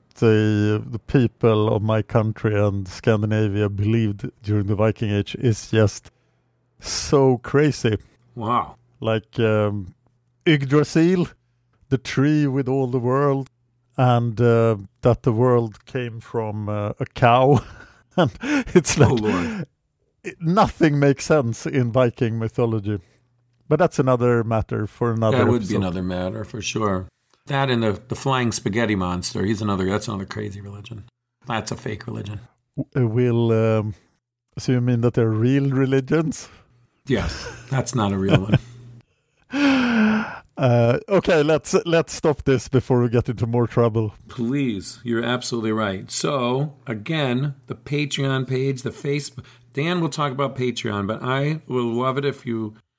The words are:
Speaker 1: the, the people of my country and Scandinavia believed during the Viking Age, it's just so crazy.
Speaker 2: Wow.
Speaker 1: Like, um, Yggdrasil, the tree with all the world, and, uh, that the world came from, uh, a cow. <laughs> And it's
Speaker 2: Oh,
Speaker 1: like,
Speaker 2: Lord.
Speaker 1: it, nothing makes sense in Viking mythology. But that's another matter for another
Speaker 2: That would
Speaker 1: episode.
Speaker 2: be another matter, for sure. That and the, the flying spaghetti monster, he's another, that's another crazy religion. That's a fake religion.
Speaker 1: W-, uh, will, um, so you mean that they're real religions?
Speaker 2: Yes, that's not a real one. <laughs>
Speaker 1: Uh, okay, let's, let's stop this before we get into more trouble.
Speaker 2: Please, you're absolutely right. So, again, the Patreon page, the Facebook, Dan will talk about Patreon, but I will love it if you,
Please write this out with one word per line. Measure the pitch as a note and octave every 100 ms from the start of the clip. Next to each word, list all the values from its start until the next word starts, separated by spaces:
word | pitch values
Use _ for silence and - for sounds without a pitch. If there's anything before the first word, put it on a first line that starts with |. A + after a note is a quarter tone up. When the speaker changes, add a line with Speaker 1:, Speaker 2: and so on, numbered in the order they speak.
| _ -
Speaker 1:
the, | A#2 G#2+ G#2+ G#2 G#2 G#2+ A#2+
the | A#2
people | - C#3+ A#2 _ A#2 G#2+ G#2+
of | A2
my | A2 A2
country | - A#2+ A2 - A2
and | G#2 G#2 G2 F#2
Scandinavia | - - G#2+ G#2+ G#2+ G#2+ G2+ G#2
believed | G2 G2+ A#2 A2 G#2 C#3+ -
during | G#2+ G#2+ G2+
the |
Viking | G2+ A2 - A2
Age, | G2+ G2+ -
it's | B2 G#2+ -
just | A2 G#2 - - _ _ _ _ _ _ _
so | - - - C#3+ C3+ B2
crazy. | - C#3 D3+ - A#2 G#2 - _ _
Speaker 2:
Wow. | - A2 A#2+ D#2+ - _ -
Speaker 1:
Like, | A2+ A2 - -
um, | A2+ G#2+ G#2 G#2 F2+ - _ _ _ _ F3
Yggdrasil, | D3+ C3+ D3 C#3+ D#3+ E3 F#3 E3+ - _ _ _ _ -
the | C3+
tree | - - C#3+ D3+ C#3+
with | C3+ B2+
all | C3+ C3
the | B2+
world, | A#2+ C3 C#3+ C3+ C3 _ _ _ _ -
and, | B2+ A#2+ A#2+ G#2+
uh, | A#2+ A#2 A2+ G#2+ G2 _
that | B2 A#2
the | C3+
world | A2 B2+ A#2+ A#2 - -
came | C3 A#2+ A2+
from, | - A#2 A2 G#2+ G#2
uh, | G#2 G#2 -
a | B2+
cow. | - A#2+ A#2+ C3 E3 - - -
<laughs> | _ _ -
And | D3 - C4+ C#4+ A#3+
it's | F3+ - -
Speaker 2:
Oh, |
Speaker 1:
like, | B2 A#2
Speaker 2:
Lord. | G#2+ F#2 F2 G#3+ D3+ _ _ _ _ _
Speaker 1:
it, | F#3 -
nothing | D#3+ F#3+ A#3 - D#3 C#3+
makes | C#3+ C3+
sense | - D#3 A#2 A2+
in | E3 D3 A#2+
Viking | B2 B2 - A#2 A2+
mythology. | A2 - A#2+ A2 G2+ G2+ - _ _ _ _ _ -
But | D3+
that's | F3 -
another | C3 B2 B2 A#2+
matter | A2+ A2 - A2+ G#2+
for | - A#2+
another | A2+ A2 B2
Speaker 2:
That | A#2+
would | A#2+
Speaker 1:
episode. | F#2
Speaker 2:
be | G2+
another | F#2+ F2+
matter, | F2+ F2+ F#2 A2
for | G#2 A2
sure. | - A2 G#2+ F#2 F#2 _ _ _ -
That | C#3 C3+
and | A#2+
the, | A2 G2 -
the |
flying | C3 C#3 C3 A#2+
spaghetti | - A2+ G#2+ A2
monster, | G2+ F2+ F2+ - -
he's | F#2+ G#2
another, | G#2 G2 F#2
that's | G#2 A2
another | G2+ F#2+
crazy | G#2+ G#2 G2
religion. | G2 G2+ G2+ A2 - _ _ _ -
That's | A2+ G#2+
a | -
fake | - G#2 -
religion. | A2 G2+ G2+ - _ _ -
Speaker 1:
W-, | - C#3+ A#2+
uh, |
will, | A#2+ B2 A#2 A#2
um, | A2 A2+ A2 G#2+ - _ _ _ _ _ -
so | -
you | B2
mean | A#2+ A#2+
that | A#2+
they're | B2+ A2+
real | A2 A#2+ C#3 C#3
religions? | C3 C3+ C3+ C3 D#3 D3+ - - - _ _ _ _ -
Speaker 2:
Yes, | A2+ E2 - - - -
that's | C3 -
not | B2 G2+
a | G2
real | G2 G2
one. | G2+ - - - - - _ _ _ _ _
<laughs> | C#4 C#4+ C4+ B3 A#3 G#3+ G#3+ A3 - - -
Speaker 1:
Uh, | C3 A#2+ A#2 B2 -
okay, | F#3+ - E3
let's, | D3 D#3 - - E3+
let's | E3 D#3
stop | - D#3+ C#3+
this | - B2+ -
before | B2+ - B2
we | A#2+
get | A#2+ A#2+
into | A2+ A#2
more | A#2+ A#2
trouble. | - A#2 A2 G#2+ - -
Speaker 2:
Please, | - A#2 C#3+ C3+ G2 F2+ -
you're | A#2+ A2+
absolutely | A#2+ B2 - A#2 A2
right. | A2 G#2 F#2+ A#2
So, | - E3 C#3+ A#2+ C3 D3 - -
again, | A2 G#2+ D#3+ C3+ B2 D3 C3+ -
the |
Patreon | - - D3 C#3+ - C#3 C3+ C3
page, | C3 C3+ B2+
the | A#2+
Facebook, | - C#3+ C#3+ C#3 - - - _
Dan | - D#3+ F3+
will | D#3+
talk | D#3 C#3+
about | C3 C3+ B2
Patreon, | B2+ A2+ A#2 G2+ G2
but | A2
I | B2+ C3+ C#3+ D#3 -
will | B2+ A#2+
love | A#2 C3 C3
it | C#3+
if | -
you, | B2+ A2+ G#2+ A2 _